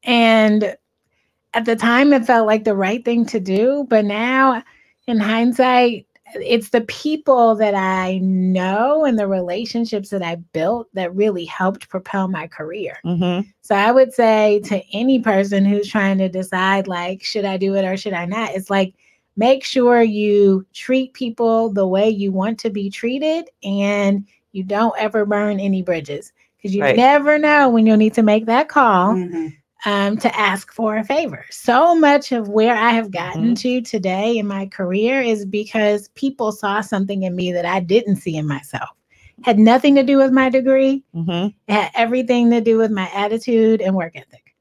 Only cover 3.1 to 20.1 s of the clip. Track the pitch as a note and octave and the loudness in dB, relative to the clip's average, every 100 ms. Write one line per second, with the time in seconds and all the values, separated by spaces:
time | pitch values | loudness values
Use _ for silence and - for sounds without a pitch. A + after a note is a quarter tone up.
3.1 | A#3+ A3+ A3+ F#3 F#3+ A#3 C#4+ C4+ A3 G#3 | -2 -2 -4 -2 0 0 0 0 0 0
4.1 | G3+ A#3 C4 C4+ A#3 - _ _ _ - | -2 -2 2 2 0 -6 _ _ _ -4
5.1 | A3+ G#3 A3+ A#3 A#3+ B3+ B3 B3 G#3+ - | -2 0 0 0 2 2 4 2 0 -14
6.1 | _ _ - - A#3 G#3+ A#3+ A3+ - D4+ | _ _ -12 -2 -2 0 -2 -2 -8 -6
7.1 | D#4 D4+ B3+ A#3 G#3+ G#3+ G3 F#3+ F#3+ F#3 | -4 2 4 4 4 0 0 0 -2 -2
8.1 | F#3+ F#3+ F#3 F#3 F#3 F#3 G3+ B3 D4+ D4 | -2 -2 0 0 0 -2 0 0 2 2
9.1 | A3+ G3+ F#3+ F3+ F3+ A3+ A#3 A3+ G#3+ G3+ | 0 0 -2 -4 -6 -6 -6 -4 -6 -6
10.1 | G3 E3+ E3+ E3+ D#3+ E3 A#3 A3+ F#3+ F3+ | -6 -6 -8 -8 -4 -2 -4 -6 -8 -6
11.1 | F#3 G#3+ F#3 E3 - - G#3 - F#3+ F#3 | -2 -2 -2 -8 -4 -4 -4 -10 -12 -8
12.1 | G3 F#3+ F3+ E3 - D#3 F#3+ F3+ - E3+ | -6 -4 -6 -10 -12 -12 -10 -10 -10 -6
13.1 | F3 F3+ F3+ G3+ _ - G3+ G#3 B3+ C4 | -2 -2 -2 -6 _ -4 0 4 4 2
14.1 | B3+ A3+ G#3+ G#3+ G#3 G#3 G3+ - G3+ B3 | 2 2 4 4 2 0 -6 -6 -4 0
15.1 | C4 A3+ G3 G3 G3 G3 G3+ G3+ A3 G3 | 0 2 0 0 0 2 0 -2 -2 0
16.1 | F#3+ F#3+ F#3 F#3 F#3 F#3+ G3 F#3+ F3 F3 | 0 -2 -4 -6 -2 0 0 -2 -6 -8
17.1 | F#3+ - A3 G3 F#3+ G3 G3 F#3+ F#3+ G#3+ | -10 -8 -6 -4 -2 -2 -2 -2 -4 -6
18.1 | F3+ F3 G#3 A3 F#3+ F#3+ G3 F#3+ _ _ | -6 -6 -6 -6 -8 -4 -2 -2 _ _
19.1 | _ _ - A#3 C4+ - C4+ A#3+ A#3+ A3+ | _ _ -2 2 2 0 0 4 4 2